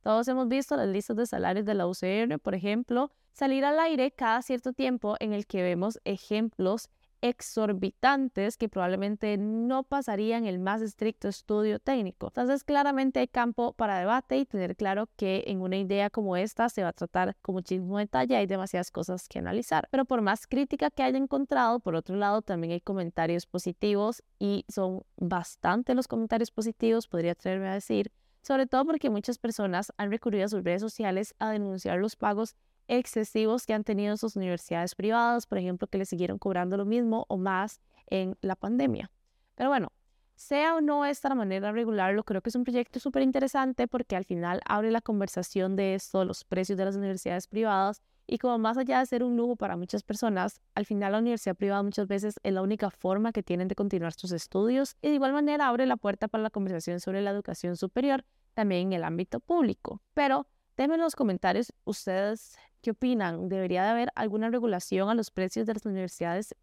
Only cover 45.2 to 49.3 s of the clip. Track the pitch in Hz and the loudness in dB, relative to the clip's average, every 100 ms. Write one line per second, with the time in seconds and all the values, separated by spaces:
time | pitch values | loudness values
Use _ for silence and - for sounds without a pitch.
45.2 | 196 - 175 196 185 190 196 190 - 190 | 0 -4 -2 0 0 2 0 0 0 0
46.2 | 185 185 - 185 185 190 190 196 196 190 | 0 -2 -4 -4 -2 0 0 -2 -4 -4
47.2 | - 180 - 208 220 196 196 214 _ _ | -4 -4 -4 -2 2 2 2 -2 _ _
48.2 | - 240 254 233 220 240 262 254 262 247 | -6 -2 2 2 2 2 2 2 2 0
49.2 | 247 | 2